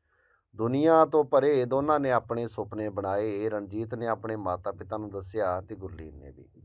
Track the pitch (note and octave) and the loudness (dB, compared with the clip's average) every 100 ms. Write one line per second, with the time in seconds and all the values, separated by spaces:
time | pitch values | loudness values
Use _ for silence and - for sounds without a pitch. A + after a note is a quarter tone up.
0 | _ _ _ _ _ G#2 A2+ C3+ D#3 D#3+ | _ _ _ _ _ -4 0 4 6 8
1 | D#3 D#3 C#3 C#3+ C#3+ C#3+ B2 C3 D3 D3+ | 6 4 4 4 6 4 2 0 2 2
2 | C3+ A#2+ - A#2 A#2 - G#2+ G#2+ G#2+ G2+ | 2 0 0 -4 -4 -6 -8 -4 -4 -4
3 | G2 G2+ A2 G2+ A2 G#2+ G2+ G#2 A2+ A#2+ | -2 -2 -2 -2 -2 -4 -6 -8 -6 -6
4 | A#2 A2 A2 A2 F#2+ F2+ G2+ G2 F#2+ G#2+ | -4 -4 -4 -4 -2 -4 -4 -10 -8 -8
5 | G#2 G2 F#2+ A2 F#2+ F2+ F2 G2+ F#2 E2 | -8 -10 -8 -2 0 -2 -6 -12 -12 -12
6 | D#2 D2 C#2 B1+ C2 - | -16 -16 -20 -20 -20 -20